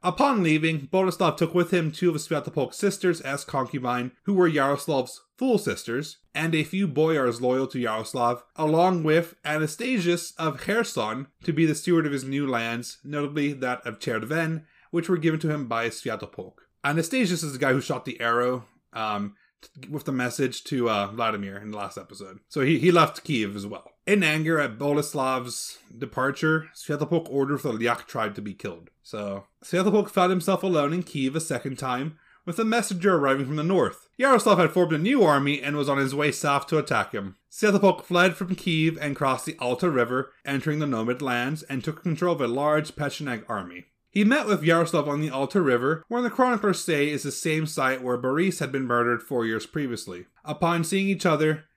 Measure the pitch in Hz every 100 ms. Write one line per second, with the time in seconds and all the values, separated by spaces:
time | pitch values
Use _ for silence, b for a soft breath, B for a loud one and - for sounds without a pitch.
0 | 180 - 285 247 175 156 160 160 135 185
1 | 190 - 175 - 160 180 170 185 160 147
2 | 175 156 - 156 139 - 127 - 202 196
3 | 185 165 139 139 - 139 123 139 123 123
4 | 123 - - 196 175 151 139 143 - 143
5 | 123 - _ _ 262 220 208 98 - 120
6 | 156 - _ 151 160 165 151 190 196 135
7 | 160 160 127 117 127 131 131 127 117 110
8 | 110 135 120 120 - - 156 160 180 180
9 | 156 156 165 - 151 151 156 - 247 254
10 | 170 175 - - 160 156 - 214 233 -
11 | 107 117 139 _ - 151 160 151 - 170
12 | 151 139 131 139 143 120 117 117 120 -
13 | 143 147 147 147 143 139 127 123 - 107
14 | - 113 110 160 160 160 b b b 170
15 | 165 180 160 156 160 151 123 113 117 110
16 | 127 110 101 - 95 _ _ _ - 156
17 | 160 262 214 175 156 135 139 131 - 131
18 | - 120 117 117 123 127 117 _ _ 113
19 | 110 104 101 - b _ - - 127 147
20 | 143 135 123 - 135 123 - 139 120 107
21 | 101 110 113 107 101 98 104 107 98 -
22 | 95 101 98 95 _ - 135 160 156 170
23 | 160 - - 135 104 101 101 101 - _
24 | - 202 165 156 156 160 139 110 143 147
25 | 147 151 131 131 120 120 - - _ 117
26 | 120 - 131 143 160 160 156 - - 147
27 | 151 170 160 139 139 143 143 113 117 117
28 | - 127 107 101 104 92 104 85 85 _
29 | - 110 104 98 - _ - 175 190 208
30 | 196 - 180 190 165 185 196 170 143 170
31 | 175 147 131 151 156 131 143 131 131 123
32 | 147 156 b b - 170 220 233 - 180
33 | 190 175 139 135 131 151 156 190 113 -
34 | _ _ 269 247 220 180 165 185 170 156
35 | 180 277 180 143 139 143 143 147 139 139
36 | 135 139 147 139 151 143 - 156 147 117
37 | 101 107 98 - _ - 214 196 196 185
38 | - 180 185 165 180 185 - 160 160 156
39 | 147 135 139 127 - - 123 123 180 135
40 | 120 127 131 B - 139 156 151 151 117
41 | 113 123 139 120 123 156 - 135 117 151
42 | - 156 180 160 123 123 147 151 151 -
43 | 147 - 147 117 - 107 90 87 - _
44 | _ - 208 277 214 190 151 165 165 160
45 | 147 143 151 135 135 202 156 123 127 156
46 | - 233 247 - 254 233 208 185 - 151
47 | 147 147 143 135 165 156 156 156 131 131
48 | 127 123 127 143 190 - 139 135 131 120
49 | 120 117 - 131 113 110 - 160 139 113
50 | - 90 90 _ - 147 170 170 160 196
51 | 196 196 185 151 156 156 -